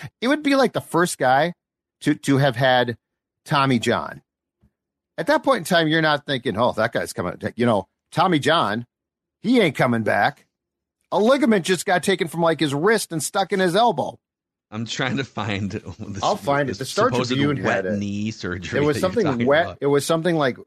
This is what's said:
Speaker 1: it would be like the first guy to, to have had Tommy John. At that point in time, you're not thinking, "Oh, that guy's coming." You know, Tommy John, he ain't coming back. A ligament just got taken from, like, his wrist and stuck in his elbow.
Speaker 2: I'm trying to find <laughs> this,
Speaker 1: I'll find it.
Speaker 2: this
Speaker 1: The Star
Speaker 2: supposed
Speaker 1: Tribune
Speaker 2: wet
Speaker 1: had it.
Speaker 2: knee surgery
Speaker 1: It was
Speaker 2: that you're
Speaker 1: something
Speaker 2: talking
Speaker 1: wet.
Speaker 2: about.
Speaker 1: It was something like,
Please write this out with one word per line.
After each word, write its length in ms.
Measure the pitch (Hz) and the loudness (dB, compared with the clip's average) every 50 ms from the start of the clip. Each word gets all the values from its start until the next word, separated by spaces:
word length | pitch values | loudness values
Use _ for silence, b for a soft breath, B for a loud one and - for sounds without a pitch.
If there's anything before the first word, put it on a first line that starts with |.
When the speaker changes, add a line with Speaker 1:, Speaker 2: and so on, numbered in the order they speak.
| B B B - | B B B -4
Speaker 1:
it 80 | 220 | 0
would 140 | 254 302 311 | 0 0 0
be 140 | 302 277 277 | 2 0 2
like 180 | 269 262 - - | 2 2 2 0
the 80 | 139 | -4
first 380 | - - - 160 175 175 - - | -6 -2 0 0 0 0 0 0
guy 340 | 139 127 131 139 156 175 - _ _ _ _ _ _ _ _ _ | 2 2 4 4 2 0 -4 _ _ _ _ _ _ _ _ _
to, 140 | - 147 151 | -2 -2 -2
to 240 | - - 139 139 131 | 0 0 0 2 4
have 160 | 143 139 113 | 4 2 2
had 420 | 117 135 131 127 123 123 120 113 _ _ _ _ _ _ _ _ _ _ | 2 2 4 4 4 2 0 -4 _ _ _ _ _ _ _ _ _ _
Tommy 320 | - 156 139 135 135 127 | -2 0 2 2 4 2
John. 460 | 113 - 120 107 85 71 - - - _ _ _ _ _ _ _ _ _ _ _ _ _ _ _ _ _ _ - - | 2 2 0 0 0 -2 -6 -12 -16 _ _ _ _ _ _ _ _ _ _ _ _ _ _ _ _ _ _ -12 -8
At 80 | 165 | -2
that 160 | 285 285 277 - | 0 0 0 2
point 160 | 285 269 208 | 2 0 0
in 40 | 156 | 0
time, 220 | - 175 170 165 | 0 2 2 2
you're 140 | 151 156 165 | 2 2 2
not 240 | 156 156 147 143 - | 2 2 0 0 -2
thinking, 320 | 151 139 123 - 123 92 | -4 -6 -4 -2 -4 0
"Oh, 140 | 107 123 107 | 0 0 0
that 200 | 87 104 107 - | 2 0 -2 -2
guy's 220 | - 98 87 - - | -2 -4 -6 -6 -6
coming." 260 | - 87 90 - - 101 101 - | -6 -6 -6 -6 -6 -10 -8 -4
You 120 | 110 120 | 0 0
know, 200 | 120 110 98 - _ _ _ _ _ | 2 2 0 -2 _ _ _ _ _
Tommy 280 | - 151 175 190 170 143 | -2 0 2 2 2 0
John, 480 | - 143 160 170 127 101 104 120 120 _ _ _ _ _ _ _ _ _ _ _ - | 2 2 2 2 2 0 -2 -4 -6 _ _ _ _ _ _ _ _ _ _ _ -2
he 160 | 208 262 240 | 2 2 4
ain't 160 | 196 156 - | 4 2 2
coming 260 | - 143 123 120 113 | 0 0 2 2 0
back. 460 | 107 107 104 101 107 139 - _ _ _ _ _ _ _ _ _ _ _ _ _ _ - | 0 0 0 2 0 0 -2 _ _ _ _ _ _ _ _ _ _ _ _ _ _ -4
A 80 | 151 180 | -2 2
ligament 440 | 208 240 277 269 294 233 220 190 147 | 4 4 4 4 4 4 2 2 2
just 220 | 185 185 - - | 0 -2 -2 0
got 160 | 196 180 180 | 0 0 0
taken 260 | - 196 190 - 190 | 2 0 0 0 -2
from, 140 | 156 - 170 | -6 -2 0
like, 180 | 170 165 160 135 | 2 2 2 2
his 140 | 160 139 139 | 0 -2 -2
wrist 380 | 143 165 214 226 202 - - | 0 2 2 2 0 -2 -4
and 100 | 165 151 | -6 -6
stuck 320 | - - - 196 190 - 208 | -6 -4 -2 -4 -2 -2 0
in 60 | 190 | 0
his 160 | 190 175 160 | 0 2 2
elbow. 420 | 208 240 233 170 135 110 85 - _ _ _ _ _ _ _ _ _ _ _ 104 | 4 2 2 2 -2 -6 -6 -8 _ _ _ _ _ _ _ _ _ _ _ -10
Speaker 2:
I'm 120 | 110 117 | -10 -8
trying 320 | 110 - - 139 123 - | -8 -4 -4 -4 -2 -2
to 80 | 135 127 | -4 -6
find 440 | - - - 101 110 101 98 104 92 | -6 -6 -8 -6 -4 -4 -4 -4 -6
<laughs> 280 | 101 - - 92 - - | -8 -10 -12 -12 -16 -16
this, 240 | 107 104 98 101 - | -14 -12 -8 -2 -2
Speaker 1:
I'll 140 | 165 208 | -2 -2
find 320 | - - 147 139 143 143 127 | -2 -2 -2 0 0 0 -2
it. 20 | |
Speaker 2:
this 60 | 110 - | -4 -8
Speaker 1:
The 60 | 131 | -8
Star 240 | - - 196 226 262 | -6 -2 0 0 2
Speaker 2:
supposed 180 | 127 123 123 117 | 2 0 0 0
Speaker 1:
Tribune 320 | 127 135 143 147 139 120 | 0 0 0 0 -2 -2
Speaker 2:
wet 220 | 95 113 117 98 92 | -2 -2 -2 -2 -2
Speaker 1:
had 100 | 92 104 | -2 -4
it. 60 | 101 | -4
Speaker 2:
knee 320 | 101 101 101 104 104 110 | -4 -4 -4 -4 -4 -6
surgery 480 | - - - 90 90 98 85 78 - 135 | -6 -6 -8 -8 -8 -6 -8 -4 -2 0
Speaker 1:
It 40 | 147 | 0
was 120 | 151 143 | 0 0
Speaker 2:
that 60 | 110 | 0
you're 80 | - 185 | -2 -2
Speaker 1:
something 160 | 190 240 190 | 0 0 0
Speaker 2:
talking 200 | - 127 117 117 | 0 0 0 2
Speaker 1:
wet. 200 | 135 143 160 180 | 2 2 2 2
Speaker 2:
about. 120 | 185 87 - | -2 -6 -4
Speaker 1:
It 60 | 139 | -2
was 180 | 143 143 143 139 | 0 0 0 0
something 300 | - 165 165 160 180 165 | 0 -2 0 0 0 0
like, 200 | 156 143 127 104 - - | 0 0 -2 -2 -6 -14